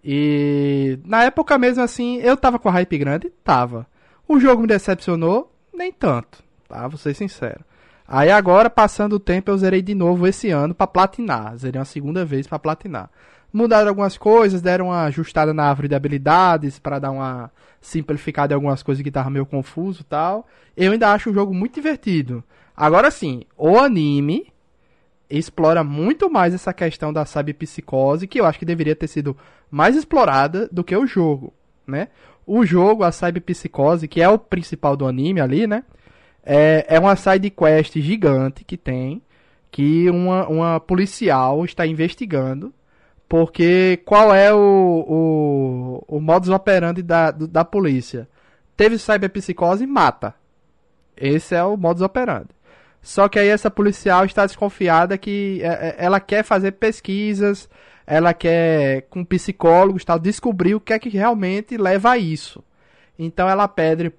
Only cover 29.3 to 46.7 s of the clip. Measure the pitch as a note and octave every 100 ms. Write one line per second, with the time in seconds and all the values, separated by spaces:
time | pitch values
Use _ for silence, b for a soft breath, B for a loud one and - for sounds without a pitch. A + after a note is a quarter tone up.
29.3 | C3+ b b b C#3+ E3+ C#4 D4 D#4 G#3
30.3 | C3+ C#3+ F#3 A3 F3+ F3 F#3 C4 - E3
31.3 | C#3 C3 _ _ _ - C#3 G3 b b
32.3 | b - G#3+ G#3 F3+ F#3 A3 F3 - F3
33.3 | F3 - F3 - - C#3 E3+ D#3 D#3+ E3+
34.3 | G#3+ - F3+ E3 D#3 D3 C#3 C3 B2+ D3
35.3 | F#3+ C3+ C#3+ A3 G#3+ - b b b b
36.3 | b - C#3+ D#3 D#3 E3+ D#3+ F#3+ G3 -
37.3 | F#3+ G3 - D#3+ D#3 D3+ D#3+ D3 A3 E3+
38.3 | C3+ C3+ C3+ - F3+ - B2+ C3 F3 _
39.3 | _ _ _ _ - C#3+ D#3+ F3 F3 F3+
40.3 | F#3 F#3+ D#3+ E3 E3 - F3+ G3 - G3+
41.3 | C3+ C3 D3 F3 - E3 D#3+ E3 - A3+
42.3 | D3 C3 C3+ G3+ _ _ _ _ _ _
43.3 | E3 E3 - E3+ F3+ F#3 F3+ - G#3 G#3+
44.3 | G3 G3+ G#3 G3+ G3 F#3 E3 - D#3 D#3+
45.3 | D#3 D3+ C#3 C3+ B2+ B2+ B2+ - D3+ D#3
46.3 | F3 F3+ F#3+ F#3+